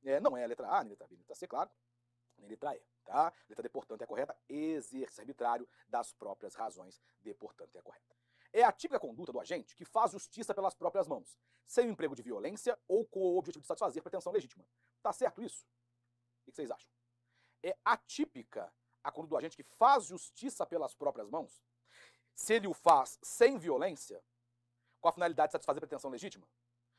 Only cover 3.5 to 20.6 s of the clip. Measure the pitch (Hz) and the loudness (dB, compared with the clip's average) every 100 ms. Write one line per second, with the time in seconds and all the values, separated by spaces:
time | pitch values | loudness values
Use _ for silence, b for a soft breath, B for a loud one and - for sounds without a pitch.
3.5 | 107 117 135 - 110 117 107 143 - _ | -10 -8 -8 -10 -12 -8 -4 -4 -6 _
4.5 | 143 156 156 120 131 123 - 113 135 120 | -6 -4 -4 -6 -10 -10 -12 -16 -4 -2
5.5 | 120 123 b _ 123 117 - 107 98 104 | -2 -4 b _ -6 -6 -10 -12 -10 -12
6.5 | - 110 92 92 - _ _ 104 101 107 | -8 -10 -8 -20 -20 _ _ -16 -14 -16
7.5 | - - 92 - - _ _ b b b | -18 -20 -20 -20 -20 _ _ b b b
8.5 | 208 233 - 330 269 - 113 175 123 - | 6 6 6 -4 -4 -4 -10 -8 -6 -4
9.5 | - - - 175 220 220 185 - - 226 | -6 -6 -18 -4 2 2 2 -14 -12 -4
10.5 | 196 190 - 175 190 160 131 - - _ | 0 0 0 -2 0 -2 -2 -8 -20 _
11.5 | _ _ - 240 196 156 139 120 107 117 | _ _ 2 2 2 -4 -4 -8 -6 -6
12.5 | 214 - 240 _ 190 220 196 190 180 175 | -6 -4 -4 _ 0 0 0 0 0 -2
13.5 | 156 - 170 196 160 165 185 175 196 139 | -10 -8 -2 -2 -2 -6 -8 -2 -4 -4
14.5 | - - _ _ _ 214 - 247 - 226 | -16 -20 _ _ _ -4 0 -2 -2 -12
15.5 | - _ _ _ _ _ _ _ _ - | -12 _ _ _ _ _ _ _ _ -20
16.5 | - 135 - - _ _ _ _ _ _ | -10 -8 -8 -12 _ _ _ _ _ _
17.5 | _ - - - 233 _ - 311 - - | _ -6 -2 2 2 _ -4 -4 -6 -12
18.5 | - 90 _ _ _ 143 151 160 151 156 | -10 -10 _ _ _ -10 -8 -4 -4 -4
19.5 | - 143 - 240 277 190 180 - - 254 | -12 -20 6 8 8 4 -12 -14 -10 -10
20.5 | - | -4